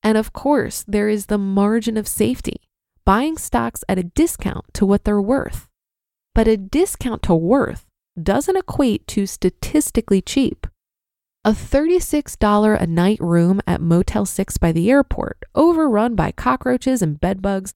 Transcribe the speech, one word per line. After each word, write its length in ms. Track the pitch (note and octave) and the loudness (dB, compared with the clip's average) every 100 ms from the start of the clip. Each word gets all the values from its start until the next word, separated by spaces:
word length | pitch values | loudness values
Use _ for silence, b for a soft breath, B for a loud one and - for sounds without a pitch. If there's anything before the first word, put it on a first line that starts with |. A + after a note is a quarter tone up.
And 160 | G#3+ A3 | 2 0
of 140 | G#3+ | -2
course, 520 | - C#4 C#4+ - - - | -6 0 0 0 -8 -4
there 200 | G#3 G#3 | -2 0
is 180 | G#3+ G3+ | -2 -2
the 120 | G#3 | -2
margin 580 | G3 G3 G3+ A3+ A3+ G#3+ | 0 0 2 2 -2 -4
of 120 | G#3 | -6
safety, 540 | - A3 B3+ - - _ _ _ _ | -4 -4 -4 -8 -12 _ _ _ _
buying 320 | - G3+ D4 D#4+ | 0 0 0 -4
stocks 480 | - - A#3 - - | -4 -4 -4 -8 -4
at 100 | F#3 | -4
a 40 | |
discount 600 | F3 - E4+ - - - - | -2 0 0 0 -8 -8 -12
to 120 | - G3 | -2 2
what 180 | G3+ | 2
they're 160 | - G#3 | 2 0
worth. 480 | G3 A#3+ - - - _ _ _ _ _ _ | 0 -2 -2 -10 -14 _ _ _ _ _ _
But 140 | A3 A3+ | 2 2
a 80 | A3 | 2
discount 640 | F#3+ C#4+ F#4+ - B3+ A3 | 0 0 0 -2 -6 -4
to 100 | - | 0
worth 520 | E3 E3 C4+ - - _ _ _ - | 2 4 2 2 -4 _ _ _ -6
doesn't 360 | D#3+ G#3 D4 F#4+ | 0 0 2 -2
equate 500 | - - C4+ G#3 - | -2 0 0 0 -4
to 180 | - G3 | -4 -4
statistically 920 | - F#3 - - D4+ - - - G3 | -2 -4 -2 -2 0 0 -2 2 0
cheap. 460 | - - C4 - - _ _ _ _ _ _ _ | 2 0 0 -2 -12 _ _ _ _ _ _ _
A 100 | G#3 | -2
thirty-six 800 | G#3+ - C4+ D#4 F4+ - - - | -2 0 0 2 0 2 -2 -4
dollar 400 | - G#3+ G#3 G#3+ | -2 2 4 4
a 120 | G#3+ E3+ | 2 0
night 340 | E3 F3+ A3 | 2 2 2
room 400 | E3+ E3+ E3+ F#3+ | 2 2 4 2
at 160 | - F3+ | 0 -2
Motel 460 | E3 E3+ F#3+ G#3+ G3+ | 2 2 2 -2 -2
Six 300 | - G3 - | -4 -4 0
by 160 | E3+ | 0
the 180 | E3 F#3 | 2 4
airport, 540 | C#4 C4+ - - - - | 4 2 -2 -6 -10 -6
overrun 600 | - D#4+ E4 D#4 G#3 A#3 A3 | 2 2 4 2 2 0 0
by 160 | E3 | -2
cockroaches 680 | - B3 B3+ B3+ B3+ - C4 | -2 -2 -2 0 0 0 0
and 180 | E3+ D3 | 0 -2
bedbugs 520 | F3 G3 G3 G3 F#3+ | -4 -2 -2 -4 -6